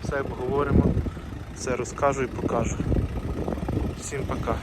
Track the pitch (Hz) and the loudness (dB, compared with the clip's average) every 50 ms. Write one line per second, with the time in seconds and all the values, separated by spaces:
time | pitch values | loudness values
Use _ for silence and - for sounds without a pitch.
0 | - - 147 139 135 131 120 117 127 123 139 139 143 139 147 - - - - - | -4 -2 -2 -2 -2 -2 -4 -4 -2 0 2 2 2 6 6 6 6 6 4 2
1 | - - - - - - - - - - - - - 131 127 120 123 - - - | 0 -2 -4 -6 -8 -8 -8 -10 -10 -10 -8 -6 -2 -2 -2 -2 -2 -4 -2 2
2 | 143 139 135 135 131 113 - - - - 131 117 113 - - - - - - - | 4 4 4 4 0 -2 -2 -2 -2 0 2 2 2 0 0 0 2 2 4 2
3 | - - - - - - - - - - - - - - - - - - - - | 2 0 -2 -4 -4 -4 -4 -2 -2 -2 -2 -2 -2 -2 0 0 0 -2 -4 -4
4 | - - - 135 131 - 135 127 117 120 113 104 | -8 -6 -4 -4 -4 -4 -2 -2 0 0 -2 -2